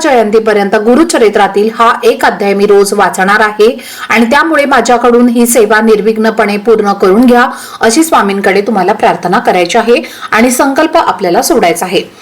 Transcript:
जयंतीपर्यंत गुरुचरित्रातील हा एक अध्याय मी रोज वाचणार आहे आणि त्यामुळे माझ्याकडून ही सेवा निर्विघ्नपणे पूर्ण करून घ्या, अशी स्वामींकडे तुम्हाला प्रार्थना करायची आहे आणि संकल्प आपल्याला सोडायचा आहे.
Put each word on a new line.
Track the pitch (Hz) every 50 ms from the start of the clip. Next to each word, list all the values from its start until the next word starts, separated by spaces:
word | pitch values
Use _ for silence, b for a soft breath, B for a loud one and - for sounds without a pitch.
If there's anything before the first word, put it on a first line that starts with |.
जयंतीपर्यंत | 330 302 262 233 214 208 214 220 208 220 208 202 196 196 226
गुरुचरित्रातील | 214 208 233 254 302 330 339 330 269 233 202 214 214 196 190 196 202 208 226 226
हा | - 233 233 240 -
एक | 247 226 - 269 -
अध्याय | 240 214 180 208 202 196
मी | 196 202
रोज | 208 202 202 196 -
वाचणार | 208 202 190 170 - 196 185 196 208 220
आहे | 220 208 208 202 208 240 269 B B B B B B B
आणि | 202 226 233
त्यामुळे | 226 277 285 330 320 311 285 285
माझ्याकडून | 262 277 247 214 269 247 220 247 247 240 240 240 247
ही | 233 247 233
सेवा | 240 240 262 208 208 220 214
निर्विघ्नपणे | 226 226 214 196 190 220 214 214 220 220 220 - 208 202 208 202
पूर्ण | - 233 220 214 208 202
करून | 196 196 202 185 185 226 262
घ्या, | 240 247 240 247 269 B B B B B B
अशी | - 226 226 320 320
स्वामींकडे | - 311 247 202 196 196 202 202 196 185 196
तुम्हाला | 202 247 220 190 180 190
प्रार्थना | 220 - 240 196 185 - - 175 190 220
करायची | - 240 180 180 175 175 - 233
आहे | 208 226 240 330 B B B B B B
आणि | - 220 233 254
संकल्प | 240 - 294 269 269 320 320 330 -
आपल्याला | 294 240 196 180 - 196 175 170 233
सोडायचा | - - 311 226 190 170 160 - 196
आहे. | 180 190 - - B B B